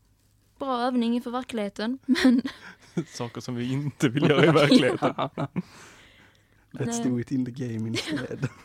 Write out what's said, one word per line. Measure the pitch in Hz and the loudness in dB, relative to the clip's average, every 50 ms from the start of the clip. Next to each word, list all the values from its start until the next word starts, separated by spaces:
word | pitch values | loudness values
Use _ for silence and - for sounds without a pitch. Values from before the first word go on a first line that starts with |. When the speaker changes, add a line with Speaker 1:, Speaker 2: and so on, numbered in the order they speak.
| _ _ _ _ _ _ _ _ _ _ _ - | _ _ _ _ _ _ _ _ _ _ _ -8
Speaker 1:
bra | 285 269 254 240 | -6 -4 -2 -2
övning | 240 254 254 247 233 233 233 | 0 0 0 0 0 0 0
inför | 247 240 240 | -2 -2 -4
verkligheten, | 233 254 247 - 254 226 208 202 - - 208 226 262 269 | -6 -6 -6 -6 -6 -6 -6 -6 -6 -6 -6 -6 -6 -4
<laughs> | _ | _
men | - 254 330 - 262 240 269 - - - - - - - - _ - _ 170 | 0 2 4 6 6 6 4 2 -2 -6 -12 -18 -20 -20 -20 _ -10 _ -8
Speaker 2:
<laughs> | 151 - | -8 -6
Saker | - - 123 117 - 123 | -8 -10 -10 -8 -8 -10
som | - - 127 | -8 -6 -6
vi | 120 120 123 131 | -4 -4 -2 -2
inte | 139 147 143 - - - 131 | -4 -4 -4 -4 -2 -2 0
vill | 110 147 151 160 | 0 2 2 4
göra | 147 135 143 | 4 6 6
i | 170 | 6
verkligheten. | 151 151 147 139 262 247 139 127 - - - - - | 6 6 6 8 8 6 6 4 0 0 -2 -2 -2
Speaker 3:
<laughs> | - 139 - - - - - - 190 - - - - - - - - - - - - - - _ _ _ _ _ _ _ _ | -2 -4 -6 -6 -6 -8 -6 -6 -6 -8 -8 -10 -20 -20 -20 -20 -20 -20 -20 -20 -20 -20 -20 _ _ _ _ _ _ _ _
Let's | - - 117 | -10 -6 -6
Speaker 1:
Nej. | 117 - - 117 | -4 -4 -4 -2
Speaker 3:
do | 127 123 120 | -2 -2 -2
it | 120 - | -4 -4
in | 139 131 127 | -4 -4 -4
the | 123 | -4
game | 123 131 127 120 113 110 113 113 | -6 -6 -6 -6 -4 -4 -4 -4
instead. | 113 113 - - - 131 127 - - 113 139 - - - | -4 -6 -6 -6 -6 -6 -6 -6 -6 -6 -6 -6 -6 -8